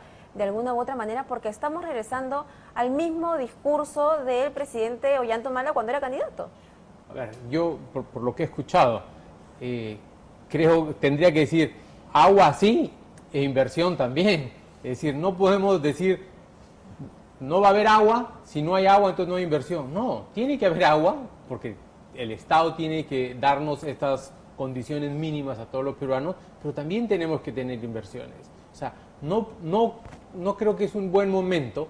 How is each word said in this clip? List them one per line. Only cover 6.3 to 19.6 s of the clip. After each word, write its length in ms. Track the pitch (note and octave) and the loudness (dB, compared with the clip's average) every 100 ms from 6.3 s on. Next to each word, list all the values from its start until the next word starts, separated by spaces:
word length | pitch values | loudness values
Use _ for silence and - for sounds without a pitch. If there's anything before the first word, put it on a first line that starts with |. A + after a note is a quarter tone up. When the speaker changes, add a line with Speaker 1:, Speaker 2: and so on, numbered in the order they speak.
| - - - - - - - - | -8 -14 -14 -20 -20 -20 -20 -16
Speaker 2:
A 20 | |
ver, 180 | C3+ A#2+ A2 A#2+ | -12 -12 -12 -6
yo 280 | D#3 E3+ D3 C3 | -2 -2 -4 -8
por, 120 | C3+ | -10
por 180 | - A#2+ | -8 -6
lo 120 | A#2+ | -4
que 100 | - | -2
he 20 | D#3+ | -4
escuchado, 560 | - C3+ F3 C3+ G#2+ - - - - - - | -6 0 4 4 2 -6 -20 -20 -20 -20 -12
eh, 380 | B2 A#2+ A2 G#2+ - - - - - | -8 -6 -8 -12 -16 -20 -20 -20 -6
creo 460 | D3+ D#3+ E3 D#3 C#3+ | 2 4 4 2 0
tendría 320 | C#3+ D3 F3 | 0 4 4
que 100 | D#3 | 4
decir 340 | D3+ E3 D3+ - - - - | 2 2 0 -2 -20 -20 0
agua 420 | D3 E3+ G3 E3 | 6 8 8 8
sí 360 | C#3+ G#3 A#3+ C4 - - - - | 6 2 2 0 -6 -20 -20 -8
e 80 | C#3+ | -2
inversión 560 | C#3 C3 C3 - F3 E3+ | 0 2 0 0 0 0
también. 540 | B2 C3+ G3+ E3+ B2 - - - | -2 0 2 2 -2 -12 -20 -14
Es 80 | B2+ B2+ | -8 -4
decir, 140 | D#3 | -4
no 220 | C#3 F#3 F3+ | -2 -2 2
podemos 460 | F#3+ G3+ G3 F#3 | 2 4 2 2
decir 440 | D3 C#3 F#3 F#3 - - - - - - - - - - - - | 0 0 0 -2 -4 -20 -20 -20 -20 -20 -20 -18 -18 -20 -20 -14
no 200 | C3+ F3 | -2 4
va 80 | G3+ | 6
a 20 | |
haber 160 | G3+ G#3+ | 6 6
agua, 460 | G#3+ G#3+ A#3 B3 - | 6 6 4 -2 -10
si 180 | - D3+ | -10 -4
no 140 | D3+ F#3+ | 0 2
hay 100 | F#3+ | 6
agua 240 | G3 G3+ | 6 6
entonces 180 | F3+ F3 | 2 -2
no 80 | F3+ | -2
hay 80 | |
inversión. 480 | F3 D3 | 0 -2